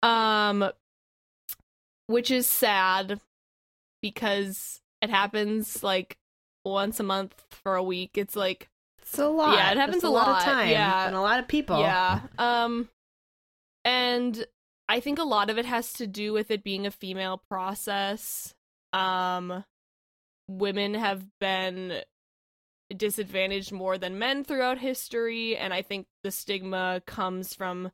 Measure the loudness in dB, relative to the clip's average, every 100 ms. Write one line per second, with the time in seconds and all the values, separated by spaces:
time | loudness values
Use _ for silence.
0 | 4 4 4 4 2 2 0 -2 _ _
1 | _ _ _ _ _ -16 _ _ _ _
2 | _ 0 2 2 2 2 4 4 4 2
3 | 0 -8 _ _ _ _ _ _ _ _
4 | -8 -4 -2 0 -2 -6 -10 -14 _ _
5 | 2 4 4 0 0 -2 -4 -4 0 0
6 | -2 -14 _ _ _ _ -2 0 0 -2
7 | 0 0 -2 -10 _ -10 -2 0 0 -2
8 | -4 -4 -4 -2 -2 -2 -10 _ _ _
9 | -10 0 2 4 6 6 6 4 2 2
10 | 4 4 6 4 4 4 4 4 4 4
11 | 2 0 2 2 2 0 2 2 4 4
12 | 2 0 -4 -2 2 2 2 -2 -4 _
13 | _ _ _ _ _ _ _ _ 0 2
14 | 2 2 0 -4 -8 _ _ _ -2 -2
15 | 0 -2 2 2 2 0 -2 -2 -4 -8
16 | -8 -6 -2 -2 -2 -4 -4 -4 -6 -6
17 | -10 -6 -4 -6 _ -6 -6 -6 -4 -2
18 | -2 -4 -8 -10 -12 -18 _ _ _ -2
19 | 0 0 0 -2 -4 -8 -10 _ _ _
20 | _ _ _ _ -16 -4 -2 0 -2 0
21 | -2 -2 -8 _ -2 -2 -2 -6 -8 -8
22 | -10 _ _ _ _ _ _ _ _ -2
23 | -2 -2 -4 -2 0 -2 -6 -6 -2 -2
24 | -4 -4 -2 -2 -2 0 0 0 -4 -6
25 | -6 -4 -4 -2 -4 -2 -2 -4 -4 -8
26 | -10 _ -10 -8 -6 -6 -4 -2 -2 -2
27 | -6 -6 -4 -4 -8 -8 -6 -6 -8